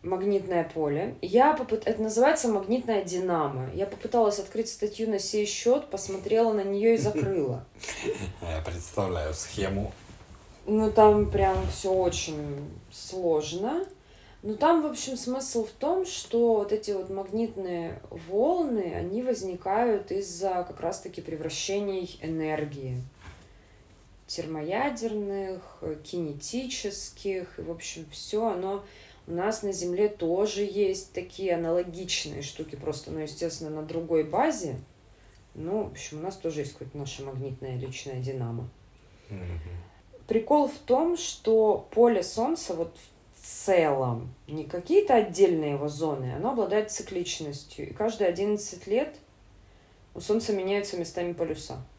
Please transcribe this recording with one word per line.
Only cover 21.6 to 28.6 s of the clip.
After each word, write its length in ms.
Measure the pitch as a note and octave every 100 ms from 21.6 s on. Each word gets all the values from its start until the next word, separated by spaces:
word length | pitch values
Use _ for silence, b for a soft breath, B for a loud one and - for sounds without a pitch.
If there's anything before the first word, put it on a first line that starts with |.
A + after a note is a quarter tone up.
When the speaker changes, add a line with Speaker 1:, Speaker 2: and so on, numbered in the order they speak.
| - G3+ G3+ F#3+ F3+ -
Speaker 1:
энергии. 800 | D#3+ D#3+ D#3 D3+ D3 C#3+ C3 B2+ B2+ - B B B B B B B - - - -
Термоядерных, 1500 | - D#3+ D#3+ D3+ G3+ C#4 A#3+ A3+ G#3+ G3+ G3 F#3+ F#3 - -
э, 140 | E3 D3+
кинетических, 1500 | D3+ F3+ D#3+ C#3+ - A#3+ C4 - G#3 G3 - - G3+ F#3+ F3+ -
и, 40 |
в 80 | D#3+
общем, 360 | E3+ - E3 D#3
все 340 | - - G#3 A3+
оно 360 | F3+